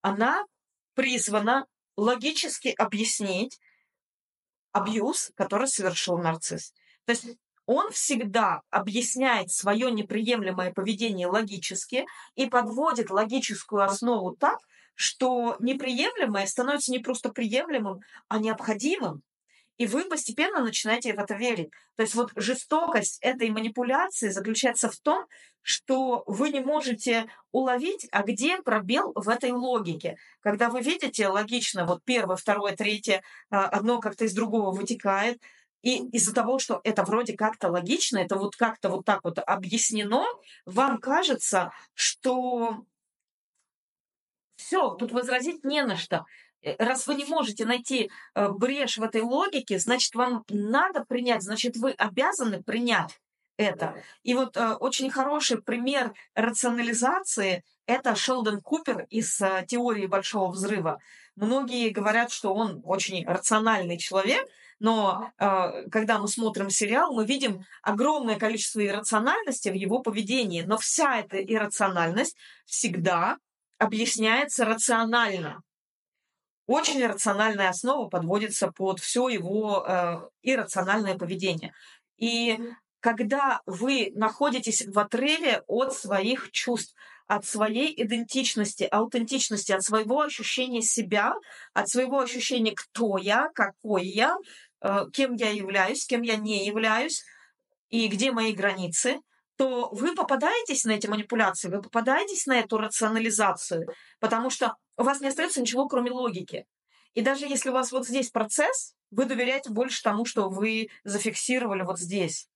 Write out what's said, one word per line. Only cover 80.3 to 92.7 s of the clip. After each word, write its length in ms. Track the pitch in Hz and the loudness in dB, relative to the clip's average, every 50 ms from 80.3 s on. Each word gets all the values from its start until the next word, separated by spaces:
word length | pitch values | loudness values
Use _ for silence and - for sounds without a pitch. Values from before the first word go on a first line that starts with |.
| _ _ _ | _ _ _
иррациональное 720 | 240 269 247 208 - - 196 180 185 202 220 214 196 185 185 | 0 2 2 0 -2 -2 -2 0 2 2 2 2 0 -2 -2
поведение. 560 | 180 170 190 175 185 190 170 160 160 160 - - - - - _ _ _ _ _ | -2 -6 -4 -2 0 0 -2 -2 -6 -10 -14 -16 -20 -20 -20 _ _ _ _ _
И 420 | 220 233 233 233 233 233 220 220 233 233 240 - _ _ _ _ | -2 0 0 0 0 0 0 -2 -4 -10 -12 -16 _ _ _ _
когда 640 | - 240 233 214 247 202 269 277 277 269 240 - - | 0 0 0 2 0 0 2 2 2 0 0 -2 -4
вы 460 | - 185 175 214 262 277 254 220 190 - | -8 -6 -4 0 0 2 0 0 -2 -2
находитесь 720 | 202 214 226 - - 285 285 240 254 220 226 214 - - | 0 0 0 0 2 0 0 0 0 -2 -2 -2 -2 -2
в 140 | 202 190 208 | 0 0 0
отрыве 640 | 208 208 - 233 254 294 311 320 320 277 226 - - - | 0 2 0 0 2 2 2 2 2 2 0 0 0 -2
от 260 | 190 226 262 262 - | 0 0 0 0 -2
своих 580 | - - 196 202 196 190 220 254 262 - - | -6 -4 0 0 0 2 2 0 -2 -4 -6
чувств, 420 | - - - 247 240 226 - - _ _ - - - - _ | -4 -4 -2 0 -2 -2 -4 -8 _ _ -20 -20 -20 -20 _
от 200 | _ 208 208 208 | _ -2 -2 -2
своей 460 | - - 214 214 214 214 240 285 311 302 - 233 | -4 -2 0 0 0 2 0 0 0 0 -2 -2
идентичности, 800 | 202 233 226 233 226 - 262 247 240 - 226 208 202 - - 190 - | -2 0 -2 -2 -2 -2 0 0 0 0 0 -2 -2 -2 -4 -2 0
аутентичности, 800 | - 208 226 240 - 247 226 220 269 269 - - 220 202 - - | 2 2 0 2 0 -2 -2 0 0 -2 0 0 -2 -4 0 0
от 100 | 196 190 190 | 0 0 2
своего 380 | - 214 220 214 208 254 294 | 2 2 2 2 2 2 2
ощущения 600 | 302 294 294 - 220 - - - 254 254 247 233 220 | 2 0 -2 -6 -4 -4 -2 -2 -2 -2 -2 -2 0
себя, 500 | - - 233 214 180 208 208 208 247 359 403 - - - - - - _ | 0 0 0 0 0 2 2 2 2 0 -2 -8 -14 -20 -20 -20 -4 _
от 160 | - 202 196 | -2 -2 0
своего 300 | - 240 262 254 269 277 | 2 0 0 2 2 0
ощущения, 540 | 254 240 247 254 240 - 254 247 226 220 | 0 0 -2 -4 -2 -2 0 2 2 2